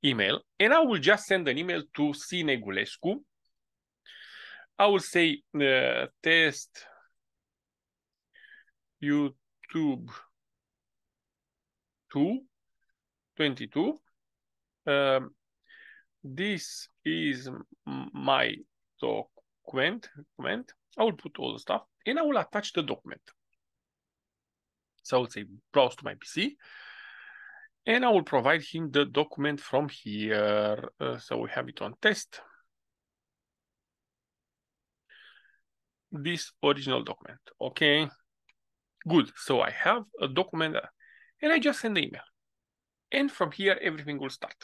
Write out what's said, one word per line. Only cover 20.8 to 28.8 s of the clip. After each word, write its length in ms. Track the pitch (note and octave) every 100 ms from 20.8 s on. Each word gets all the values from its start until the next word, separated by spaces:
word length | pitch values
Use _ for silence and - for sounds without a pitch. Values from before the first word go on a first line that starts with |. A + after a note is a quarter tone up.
| _ -
I 60 |
will 100 | A3+
put 260 | E3+ D#3 -
all 140 | C3
the 60 | A2+
stuff 240 | - G#3+ - _ -
and 140 | C#4
I 20 |
will 140 | D#4 B3+
attach 380 | E3 G#3 G3+
the 100 | -
document. 380 | C#3+ - - - - _ _ _ _ _ _ _ _ _ _ _ _ _ _ _ _ _
So 120 | - B2+
I 40 |
will 80 | A#2+
say 160 | - G2+ G2 _
browse 240 | D3 B2+ -
to 80 |
my 120 | B2+ G2
P 40 | -
C 320 | D3+ A3+ C#4+ - - - - - - - - - - - _ -
and 180 | A#3
I 60 | B3
will 140 | G3+
provide 380 | D#3 C#3 A#2+ D#3+
him 300 | C#3+ E3